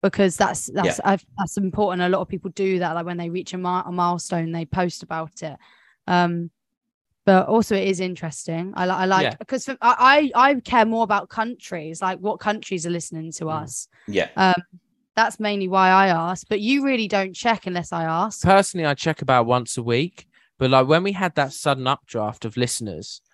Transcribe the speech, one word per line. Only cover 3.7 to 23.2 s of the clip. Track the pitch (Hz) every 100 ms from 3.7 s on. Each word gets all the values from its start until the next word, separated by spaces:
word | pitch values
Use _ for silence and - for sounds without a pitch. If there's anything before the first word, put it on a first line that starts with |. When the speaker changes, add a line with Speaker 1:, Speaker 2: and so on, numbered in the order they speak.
| 180 -
Speaker 1:
a |
milestone, | 180 175 175 - 175 165
they | 165 165
post | 185 180 -
about | - 165 160 -
it. | 156 139 _ _ _ _ -
Um, | 180 175 170 170 _ _ _ _ _ _ _
but | - 190 190
also | 220 214
it | 202 196
is | 185
interesting. | 185 180 165 151 - 165 180 -
I | 180
li-, |
I | 180 185
like, | 190
Speaker 3:
Yeah. | 135 - -
Speaker 1:
'cause | 262
for, | - 262
I, | 233 247 254 294 294
I, | 226 269
I | 277
care | - 233
more | 226 226
about | 220 202 -
countries, | - 220 247 - 175 156 160
like, | 190 185
what | 190 196
countries | 214 208 - 185 165
are |
listening | 175 - 160 160
to | 160 160
Speaker 3:
Mm. | 156
Speaker 1:
us. | 139 - - _ -
Speaker 2:
Yeah. | 98 - -
Speaker 1:
Um, | 190 180 175 - _ _ _ -
that's | 226 -
mainly | 214 202 190
why | 190 185
I | 185 196
ask, | 165 165 185 -
but | 214
you | 214 277
really | 277 254 214
don't | 202 190
check | 180 240 214 -
unless | 175 160
I | 170
ask. | 165 165 214 -
Speaker 3:
Personally, | 170 190 196 185 156
I |
check | 139 - 156
about | 135 127 117
once | 123 117 -
a |
week, | 117 120 175 - - _ _ _
but, | 131
like, | 131 131
when | 160
we | 190
had | 190 185 151
that | 139
sudden | - 156 135 127
updraft | 139 _ 117 104 110
of | 113 113
listeners, | 123 - 110 82 - -